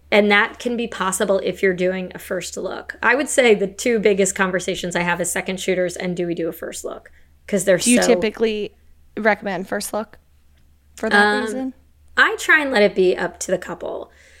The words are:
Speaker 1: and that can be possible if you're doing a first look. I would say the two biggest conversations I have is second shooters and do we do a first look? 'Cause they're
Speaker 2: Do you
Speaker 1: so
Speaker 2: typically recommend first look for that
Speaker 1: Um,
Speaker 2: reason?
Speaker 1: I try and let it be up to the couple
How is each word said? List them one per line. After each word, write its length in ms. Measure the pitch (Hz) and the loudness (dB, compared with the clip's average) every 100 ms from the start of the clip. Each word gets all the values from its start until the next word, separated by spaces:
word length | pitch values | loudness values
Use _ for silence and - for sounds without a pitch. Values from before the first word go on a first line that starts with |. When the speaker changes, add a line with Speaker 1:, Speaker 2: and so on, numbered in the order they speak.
| _ | _
Speaker 1:
and 200 | 214 208 | 2 4
that 280 | 208 226 - | 4 2 -4
can 180 | 247 240 | -6 -4
be 100 | 233 | -4
possible 520 | - 190 190 202 190 | -4 -4 -2 0 0
if 200 | - 180 | -2 -2
you're 100 | 196 | -2
doing 380 | 180 180 185 185 | 0 -2 -2 -8
a 60 | - | -12
first 360 | - 185 - - | -10 -8 -8 -10
look. 400 | 180 - - - | -10 -10 -14 -2
I 140 | - 285 | 0 0
would 120 | 294 | 2
say 280 | - 247 202 | 4 4 4
the 100 | 190 | 0
two 300 | - 247 226 | -2 0 2
biggest 360 | 214 196 190 - | 4 4 2 0
conversations 600 | 190 180 180 180 175 175 | 0 -2 -4 -6 -4 -2
I 60 | |
have 180 | 175 175 | -2 -2
is 120 | 170 | -2
second 280 | 190 180 190 | -4 -4 -4
shooters 360 | - 180 180 180 | -2 0 -2 -4
and 180 | 180 175 | -4 -4
do 120 | 175 | -4
we 80 | 170 | -4
do 120 | 160 | -6
a 40 | |
first 340 | - - - - | -6 -12 -10 -12
look? 260 | - - - _ _ - | -12 -16 -20 _ _ -4
'Cause 180 | 202 196 | 0 2
they're 140 | 180 | 2
Speaker 2:
Do 100 | 233 | 4
you 80 | 240 | 4
Speaker 1:
so 60 | 185 | 4
Speaker 2:
typically 680 | 185 214 - 226 214 202 _ - - _ - | 4 2 0 -2 0 -6 _ -20 -20 _ -2
recommend 500 | 214 202 202 175 190 | 0 0 -2 -6 -6
first 240 | 202 - | -6 -4
look 280 | 214 226 - _ _ _ _ _ _ _ - | -6 -8 -14 _ _ _ _ _ _ _ -8
for 140 | 220 | 0
that 240 | 208 208 | 4 4
Speaker 1:
Um, 80 | 208 220 | 2 -2
Speaker 2:
reason? 280 | 262 262 - _ _ - - | -6 -8 -10 _ _ -4 2
Speaker 1:
I 200 | 294 440 | 2 2
try 240 | - 320 | 2 4
and 100 | 285 | 4
let 120 | 247 | 4
it 100 | 202 | 4
be 240 | 196 180 - | 4 2 2
up 220 | 175 - | -4 -6
to 120 | - | -4
the 60 | 180 | -4
couple 540 | - 170 - 160 - _ _ - | -4 -10 -10 -10 -12 _ _ -20